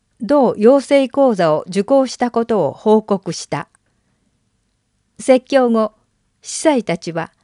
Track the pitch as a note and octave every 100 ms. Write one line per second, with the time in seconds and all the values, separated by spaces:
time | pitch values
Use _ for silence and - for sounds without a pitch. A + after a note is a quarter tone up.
0 | _ - G#3 D4 A#3 - G#3+ C#4 - C#4
1 | C4 - C4+ F#3+ E3+ D3+ - F#3 G3+ C4+
2 | C4 - B3 A#3 A#3 A3 C#3 - G#3+ G#3+
3 | G#3+ G3 - D#3+ - D3 - _ _ _
4 | _ _ _ _ _ _ _ _ _ _
5 | _ - A#3+ B3+ - C4+ B3 A3+ G#3+ _
6 | _ _ _ _ - - D#4+ C4+ G3 E3+
7 | - E3 D#3+ _